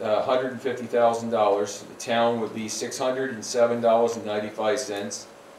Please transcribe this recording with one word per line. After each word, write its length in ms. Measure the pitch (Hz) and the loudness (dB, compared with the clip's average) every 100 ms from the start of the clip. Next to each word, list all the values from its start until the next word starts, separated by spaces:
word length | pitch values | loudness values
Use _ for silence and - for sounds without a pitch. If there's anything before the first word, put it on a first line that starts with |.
uh, 200 | 113 107 | 0 0
hundred 280 | 131 127 131 | 2 0 0
and 100 | 117 | -4
fifty 260 | 131 120 117 | -6 -6 -2
thousand 440 | 120 117 117 113 | 4 4 2 0
dollars. 520 | 113 104 101 101 - | 2 4 2 0 -6
The 120 | - | -14
town 460 | - - 117 117 117 | -10 -2 2 2 2
would 160 | 107 113 | -2 -6
be 120 | 110 | -6
six 300 | - 120 - | -6 -6 -4
hundred 360 | 131 131 131 | -2 -2 -4
and 100 | 113 | -6
seven 360 | 101 123 117 117 | -4 4 4 4
dollars 360 | 117 113 117 113 | 4 6 4 0
and 100 | 104 | -4
ninety-five 540 | 107 107 104 107 101 | -4 -4 -2 0 0
cents. 480 | - 101 110 - - - - | -2 -6 -6 -10 -12 -20 -20